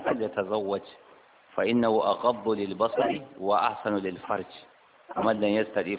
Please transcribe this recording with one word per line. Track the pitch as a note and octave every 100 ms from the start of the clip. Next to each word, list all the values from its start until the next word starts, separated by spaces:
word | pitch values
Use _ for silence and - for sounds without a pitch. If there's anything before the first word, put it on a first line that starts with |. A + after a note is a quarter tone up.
falyatazawwaj, | - A#2+ G#2+ - F#2+ G#2+ G2 G2 - - - - - _ _
fa | -
innahu | G2 A#2+ A#2 A2
aghaddu | F2 F#2+ A#2 A#2 G#2 G#2+
lil | G2
basari | F#2 A2+ A#2+ G2+ G2+ - -
wa | F#2+ G#2 A2+
ahsanu | G#2+ A2 G2+
lil | F#2+ F2+ -
farj. | F#2+ F#2 - - _ _ _ - -
Wa |
man | G#2+ A2
lam | G#2
yastati' | G#2 G#2+ G2+ F2